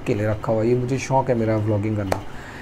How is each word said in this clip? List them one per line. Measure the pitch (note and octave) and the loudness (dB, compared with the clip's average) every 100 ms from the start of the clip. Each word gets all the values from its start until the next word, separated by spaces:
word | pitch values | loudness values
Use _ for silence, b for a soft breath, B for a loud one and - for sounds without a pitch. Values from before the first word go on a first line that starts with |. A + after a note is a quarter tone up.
| - | 0
के | |
लिए | G#2+ G#2+ | 0 0
रखा | G#2+ - | 0 0
हुआ | A2 | 2
है, | A2+ | 2
ये | |
मुझे | B2 B2 C3 | 2 2 -2
शौक | - C3+ C3 | 0 0 2
है | |
मेरा | A#2 A2 A2 | 2 2 2
vlogging | G#2+ G#2 G#2+ G#2 | 2 0 0 -2
करना। | G2 G2 - B B B | 0 -2 -2 B B B